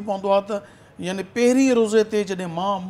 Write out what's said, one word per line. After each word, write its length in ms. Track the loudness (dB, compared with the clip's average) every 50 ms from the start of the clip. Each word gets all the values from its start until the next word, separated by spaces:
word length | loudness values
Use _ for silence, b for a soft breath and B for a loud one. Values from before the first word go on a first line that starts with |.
| -6
پوندو 260 | -6 -6 -4 0 2 2
آهي 120 | 2 2
ته 120 | 0 -6 -8 B B B B B B B -10 -8
يعني 160 | -6 -6 -6 -8 -6 -2
پهرين 380 | 2 4 4 4 4 4 4 4 2
روزي 240 | 2 2 2 2 2 2 0
تي 100 | -2 -2
جڏهن 280 | -4 -6 -6 -6 -8 -6
مان، 320 | -4 -4 -4 -4 -4 -6